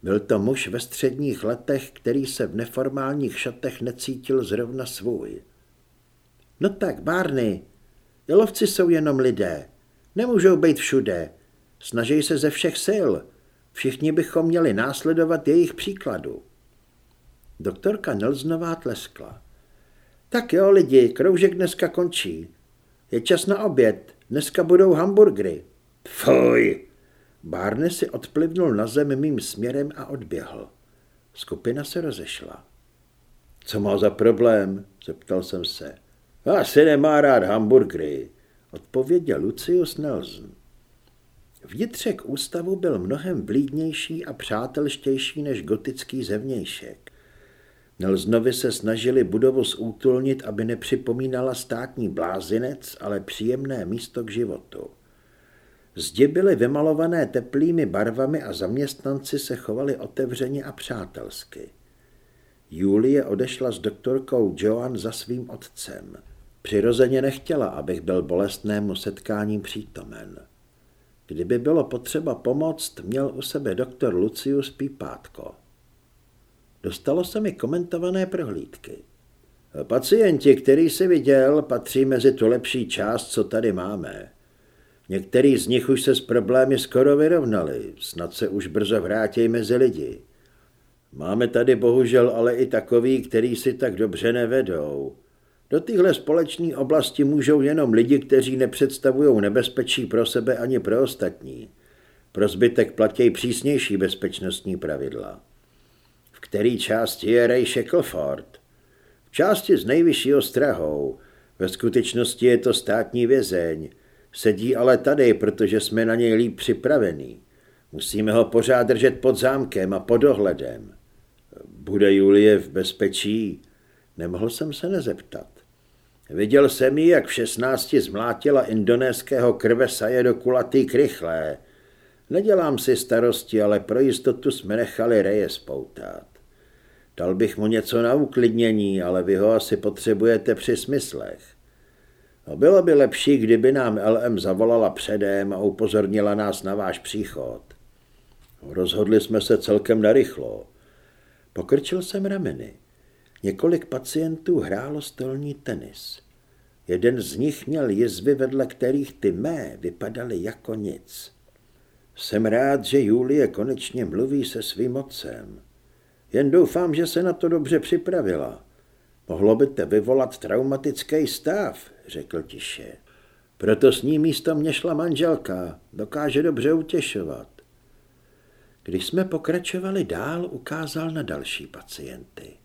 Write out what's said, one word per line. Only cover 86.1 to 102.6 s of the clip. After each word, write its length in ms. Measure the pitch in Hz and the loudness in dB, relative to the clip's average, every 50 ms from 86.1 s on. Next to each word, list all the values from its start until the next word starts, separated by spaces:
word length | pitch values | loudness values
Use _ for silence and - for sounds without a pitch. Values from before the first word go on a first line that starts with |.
| 131 | 0
s 60 | 131 | 0
problémy 580 | - - 120 123 104 95 127 131 131 131 139 120 | 0 0 0 0 0 2 4 4 4 4 2 0
skoro 380 | - - - 123 131 143 143 143 | -2 0 2 4 4 6 6 4
vyrovnali, 760 | 151 156 175 170 143 117 110 95 82 76 65 58 55 - - - | 4 4 4 2 2 2 0 0 -2 -2 -4 -8 -8 -10 -14 -14
snad 340 | - - - 82 87 82 - | -16 -14 -10 -8 -10 -10 -6
se 140 | - 113 95 | -6 -4 -4
už 200 | 95 101 87 90 | -4 -4 -6 -4
brzo 340 | 76 107 104 95 110 107 | -2 -2 -2 0 0 -2
vrátí 460 | 85 90 104 110 110 104 - - 117 117 | 0 0 -2 -2 -2 -2 0 2 2 2
mezi 280 | 117 120 110 101 120 | 2 -2 0 0 2
lidi. 460 | 123 131 123 95 78 71 62 55 - - _ _ _ _ _ _ _ _ _ _ _ _ _ _ _ _ _ - | 4 4 4 2 0 -8 -10 -10 -14 -18 _ _ _ _ _ _ _ _ _ _ _ _ _ _ _ _ _ -16
Máme 340 | 67 73 87 98 113 123 120 | -10 -6 -4 0 0 0 2
tady 280 | - 120 120 131 127 | 2 2 4 4 4
bohužel 540 | 110 113 120 120 131 127 117 120 127 120 123 | 4 4 4 4 4 4 4 4 4 4 4
ale 260 | 110 117 113 120 120 | 2 2 0 0 2
i 100 | 120 131 | 0 -2
takový, 560 | 123 - 113 107 - 123 120 117 131 135 131 | 0 0 -4 -2 2 2 2 4 4 0 0
který 340 | 131 - - 113 110 123 117 | -2 -2 0 0 0 0 -2
si 180 | 110 - 135 117 | -2 -2 -4 -2
tak 220 | 117 135 123 95 | -2 -4 -4 0
dobře 380 | 90 110 107 90 - - 117 117 | -2 -2 -2 -2 -2 -2 -2 0
nevedou. 800 | 123 120 110 123 135 127 95 90 80 73 76 71 69 69 67 - _ _ _ _ _ _ _ _ _ _ _ | 0 -2 0 0 0 0 0 -4 -4 -4 -6 -6 -6 -8 -10 -12 _ _ _ _ _ _ _ _ _ _ _
Do 100 | - 156 | -2 -2
téhle 340 | 175 - 233 190 180 190 151 | -2 0 2 4 4 4 4
společné 640 | - - - 151 170 165 - - - 170 165 135 | 0 0 0 0 0 0 -2 -4 -4 -4 -4 -2
oblasti 480 | 123 139 127 151 156 131 - - - 143 | -2 0 2 2 2 2 0 0 0 0
můžou 380 | 139 147 151 131 127 151 151 | 2 2 2 4 4 4 4
jenom 320 | 131 139 151 160 147 123 110 | 4 2 2 2 2 4 4
lidi, 260 | 113 120 123 143 135 | 4 6 6 4 2
kteří 380 | - - 135 131 127 131 131 131 | 4 4 4 4 4 2 0 0
nepředstavují 840 | 131 120 - - 139 131 135 - - 139 127 131 147 147 127 107 | 0 -2 0 0 0 0 0 0 0 0 2 4 4 4 6 4
nebezpečí 640 | 101 101 104 123 117 120 - - 120 - - - 123 | 4 2 2 0 0 0 -2 -4 -2 -2 -2 -4 -4
pro 200 | 90 - 113 117 | -2 0 0 0
sebe 320 | 113 - 123 110 123 127 110 | 0 -2 -2 0 0 -2 -2
ani 220 | 117 123 131 117 | -2 -2 -2 -2
pro 240 | 90 98 107 120 135 | 0 0 2 2 2
ostatní. 640 | 127 127 - 104 90 95 - - 131 131 123 113 104 _ _ _ _ _ _ _ _ _ _ _ _ | 0 0 -4 -6 -6 -6 -8 -18 -18 -16 -16 -18 -20 _ _ _ _ _ _ _ _ _ _ _ _
Pro 160 | _ 95 104 101 | _ 0 0 0
zbytek 440 | - 90 | 2 4